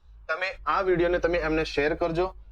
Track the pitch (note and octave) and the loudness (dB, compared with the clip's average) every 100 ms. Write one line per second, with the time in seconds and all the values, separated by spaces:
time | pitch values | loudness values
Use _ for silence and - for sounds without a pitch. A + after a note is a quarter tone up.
0 | - - - E3 F#3 - D3 E3 F#3+ F3 | -20 -14 -8 -4 -4 -6 -2 0 2 4
1 | E3+ F3 E3+ F3 D#3 D#3+ D#3 - D3 E3 | 4 2 2 0 0 0 0 0 0 0
2 | E3+ E3 F#3 - - | -2 0 -2 -4 -18